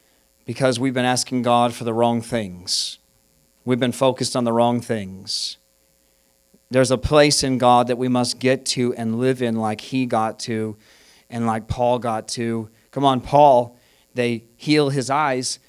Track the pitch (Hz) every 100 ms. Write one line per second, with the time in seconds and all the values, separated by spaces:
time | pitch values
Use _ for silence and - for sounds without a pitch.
0 | _ _ _ _ - 113 131 117 135 127
1 | 123 123 - 127 120 120 120 117 117 113
2 | 117 117 113 117 98 87 90 - - -
3 | _ _ _ _ _ _ 120 123 123 117
4 | 135 123 123 131 117 117 120 120 117 113
5 | 95 95 101 - - - _ _ _ _
6 | _ _ _ _ _ _ _ 127 127 127
7 | - 151 147 143 135 127 123 123 120 123
8 | 127 123 123 - 127 131 - 135 123 120
9 | 113 113 131 127 120 113 110 107 - 131
10 | 123 117 110 107 - 110 110 107 _ _
11 | _ _ _ 120 117 110 107 - 120 123
12 | 120 110 107 - 117 113 107 _ _ -
13 | 139 127 - 143 147 123 120 - _ _
14 | _ 127 120 113 - _ 151 151 143 139
15 | 120 139 147 131 123 -